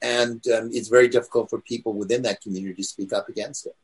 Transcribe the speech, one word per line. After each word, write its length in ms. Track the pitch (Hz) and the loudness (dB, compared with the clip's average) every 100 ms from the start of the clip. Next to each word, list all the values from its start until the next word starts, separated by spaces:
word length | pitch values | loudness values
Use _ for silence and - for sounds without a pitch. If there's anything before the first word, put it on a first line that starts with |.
and, 460 | 120 120 120 113 120 | -2 0 0 0 0
um, 220 | 113 117 | 0 0
it's 160 | 117 107 | -6 4
very 200 | 123 123 | 6 8
difficult 420 | 123 - 120 107 | 4 0 -2 -2
for 100 | 117 | -4
people 320 | - 120 113 | -6 -6 -4
within 300 | 104 98 120 | -4 -2 -2
that 180 | 120 98 | -2 -4
community 340 | - 92 95 | -6 -8 -6
to 100 | 90 | -8
speak 280 | 98 - 98 | -10 -8 -6
up 160 | 101 - | -4 -4
against 380 | 104 101 143 - | -8 -10 -10 -14
it. 100 | - | -16